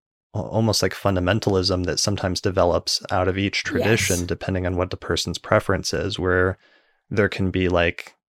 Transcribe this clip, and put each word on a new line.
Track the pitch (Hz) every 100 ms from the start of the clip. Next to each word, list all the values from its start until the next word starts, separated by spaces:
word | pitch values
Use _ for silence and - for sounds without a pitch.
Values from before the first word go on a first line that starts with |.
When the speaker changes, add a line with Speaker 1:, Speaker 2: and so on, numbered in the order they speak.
| _ _ _
Speaker 1:
al-, | 107
almost | 58 110 113 98
like | 95
fundamentalism | - 101 92 90 104 - 95 90 90 87
that | 73
sometimes | - 101 92 90
develops | 101 92 87 82 - - -
out | 98 92
of | 95
each | 98 -
tradition, | - - 101 113 - 90
Speaker 2:
Yes. | 87
Speaker 1:
depending | 87 - 95 92
on | 90
what | 92
the | -
person's | - 82 - 82
preference | - 107 - 92 90
is, | - 98 101
where | 90 90 92 95 _ _ _ _ -
there | 104 101
can | - 95
be, | 90 90
like, | 87 87 - - _ _